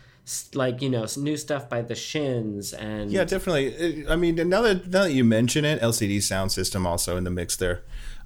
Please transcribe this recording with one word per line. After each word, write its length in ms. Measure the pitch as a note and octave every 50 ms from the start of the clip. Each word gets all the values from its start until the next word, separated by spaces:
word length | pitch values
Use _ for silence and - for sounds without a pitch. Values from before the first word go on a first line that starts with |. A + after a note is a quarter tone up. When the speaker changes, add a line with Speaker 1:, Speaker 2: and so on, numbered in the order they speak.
| - - - _ -
Speaker 1:
s-, 260 | - - - - - -
like, 260 | C3+ C3 B2+ B2 B2
you 100 | C#3 C3+
know, 140 | B2+ A#2+ A2
s-, 120 | G#2+ -
new 200 | C#3+ C#3 D3 D3+ D3
stuff 300 | D3+ - D3+ C#3 B2 -
by 120 | A#2+ A#2+ A#2
The 120 | A#2+ A#2+
Shins 800 | - - - - D#3 D3 C3+ B2+ A#2+ A2 G#2+ G#2 G2+ G2+ - -
and 360 | - G#2+ G#2+ G#2+ G#2+ G#2 G#2
Speaker 2:
Yeah, 140 | - F#3+ F3+
definitely. 840 | F3 F#3 F#3+ - F#3+ E3+ C#3+ C#3 B2+ A2+ D3 E3+ E3+ D3+ D3+ C#3+
I 80 | B2+ D#3+
mean, 220 | E3 F3 E3+ E3
now 240 | E3+ E3 F3+ F#3 G3+
that, 260 | A#3 A3+ G3 F#3 F3+
now 180 | F3+ F#3 F#3 G3+
that 80 | F3+ C#3+
you 120 | C3 B2+
mention 400 | A2+ A2 A2 A#2+ A#2+ - D#3 D3
it, 180 | D3 D#3 C3+ A2+
L 120 | A#2 A2+
C 120 | - A2
D 140 | G2 G2+ G2+
Sound 320 | G2+ - G2 F#2+ F#2+ - -
System 340 | - F#2 - - G2 F#2
also 300 | F2 E2+ - - - F2
in 80 | F2+ F2+
the 60 | F2
mix 260 | F2+ F2 F2 - -
there. 260 | - F#2 F2 F2 - - - - - - - - - -